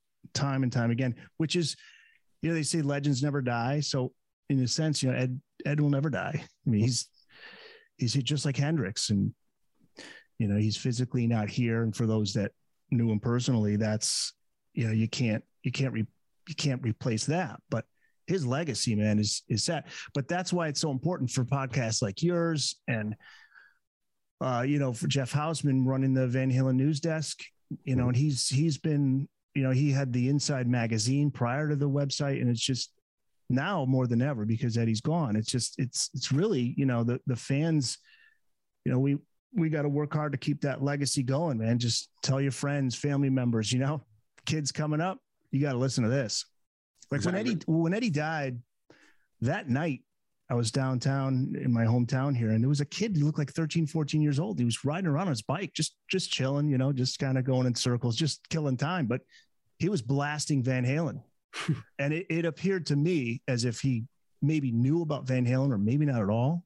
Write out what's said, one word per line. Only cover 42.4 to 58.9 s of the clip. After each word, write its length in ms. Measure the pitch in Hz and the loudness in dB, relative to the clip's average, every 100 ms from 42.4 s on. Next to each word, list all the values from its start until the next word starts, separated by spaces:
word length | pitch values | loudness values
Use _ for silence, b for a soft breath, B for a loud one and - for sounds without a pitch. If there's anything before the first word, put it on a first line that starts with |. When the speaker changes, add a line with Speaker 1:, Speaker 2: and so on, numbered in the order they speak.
| 139 | 0
Speaker 1:
friends, 420 | 123 143 143 131 - | -2 -2 0 -2 -2
family 340 | 147 139 139 | 0 2 2
members, 400 | 131 123 113 104 | 2 2 2 0
you 60 | 127 | 0
know, 260 | 135 151 - _ _ _ - | 0 -2 -8 _ _ _ -6
kids 260 | 156 139 | -4 -4
coming 300 | - 151 151 | -4 -2 0
up, 160 | 180 - _ _ _ | -2 -4 _ _ _
you 80 | 139 | 0
gotta 180 | 147 123 | 0 0
listen 280 | 131 143 113 | 0 0 2
to 40 | |
this. 360 | 139 110 - - _ _ _ _ _ - | 2 0 -4 -8 _ _ _ _ _ -6
Like 140 | 139 175 | -2 0
when 100 | 185 | 0
Speaker 2:
Exactly. 160 | 240 170 | -2 -2
Speaker 1:
Eddie, 80 | - | 0
when 260 | 165 165 | 2 2
Eddie 160 | 208 247 | 0 0
died 500 | 147 156 156 135 120 - _ _ b b b b b | 0 -2 -2 -4 -6 -12 _ _ b b b b b
that 260 | 117 196 165 | -2 -2 -2
night, 360 | 131 165 123 _ _ _ _ - | 0 0 -4 _ _ _ _ -4
I 40 | |
was 180 | 120 113 | -2 0
downtown 800 | 139 131 127 135 139 135 127 135 - | 0 0 0 0 0 0 0 -2 -2
in 120 | 135 | 0
my 100 | 117 | 2
hometown 520 | 113 123 117 131 143 123 | 4 4 2 0 0 0
here, 140 | 113 | 2
and 120 | 110 | 2
there 60 | 131 | 4
was 100 | 143 | 2
a 60 | 147 | 0
kid 320 | - 226 165 | -2 0 2
who 80 | 147 | 2
looked 120 | 156 | 0
like 140 | 143 | -2
thirteen, 340 | - 160 170 151 | -2 -2 0 0
fourteen 360 | 160 143 156 | 0 0 2
years 180 | 147 139 | 2 2
old. 180 | 196 190 | 0 0
He 60 | |
was 220 | 120 110 135 | 0 0 -2
riding 220 | 165 175 | -2 0
around 160 | 143 190 | 0 0
on 60 | |
his 80 | 117 | -2
bike, 320 | - 160 180 | -2 -4 -4
just, 240 | - 156 - - | -4 -6 -8 -4
just 220 | 190 - | -4 -2
chilling, 380 | - 131 143 147 | -2 0 2 2
you 80 | 131 | 2
know, 160 | 135 | 2
just 260 | 135 123 - | 0 -2 -2
kinda 240 | 139 131 | 0 0
going 240 | 127 127 127 | 2 2 2
in 80 | 120 | 0
circles, 400 | 127 120 120 113 | 0 0 0 0
just 320 | 156 - - | -2 -2 -6
killing 300 | 160 147 123 | -2 0 0
time. 300 | 143 | 0